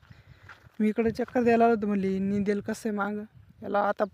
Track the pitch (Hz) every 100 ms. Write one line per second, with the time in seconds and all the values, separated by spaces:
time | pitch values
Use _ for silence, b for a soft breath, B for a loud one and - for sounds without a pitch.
0 | B B B B B B B - 214 208
1 | 226 220 226 254 240 233 233 226 208 202
2 | 190 190 196 202 196 208 202 214 226 208
3 | 196 208 214 - - - 202 202 202 -
4 | 208